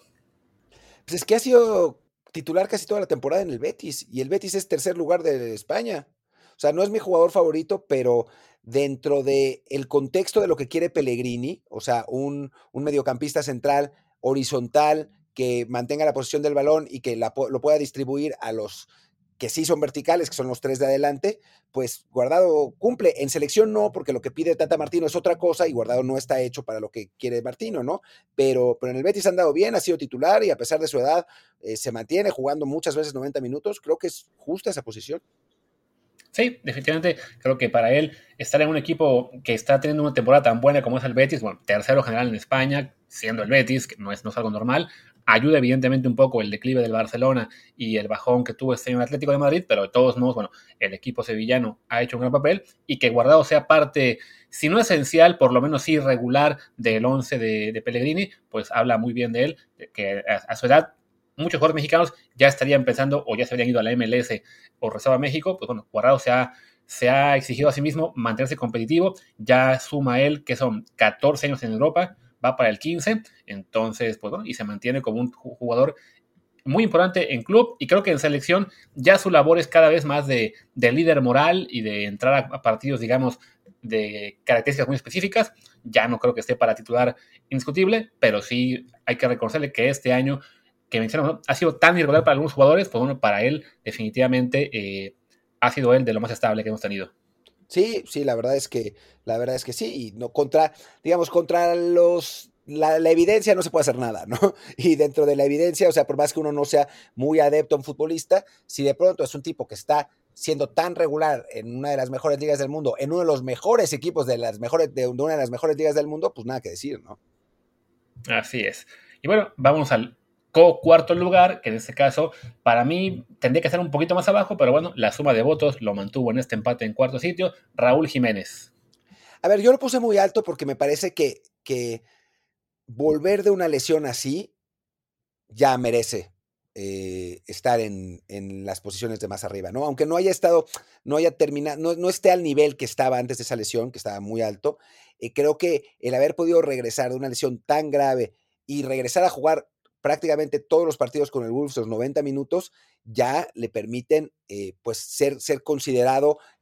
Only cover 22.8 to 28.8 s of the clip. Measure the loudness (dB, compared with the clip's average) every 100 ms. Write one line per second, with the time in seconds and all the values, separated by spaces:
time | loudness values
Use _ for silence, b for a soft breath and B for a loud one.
22.8 | -2 0 0 0 -2 -2 2 2 2 2
23.8 | -2 -2 -6 -6 -6 -4 0 0 0 -2
24.8 | -2 -2 -2 0 -2 0 0 0 0 -2
25.8 | -2 -2 -2 -4 -4 -4 -4 -8 -10 -10
26.8 | -10 -12 -16 _ -6 -6 -6 -8 -8 -6
27.8 | -6 -6 b b _ 0 2 2 2 0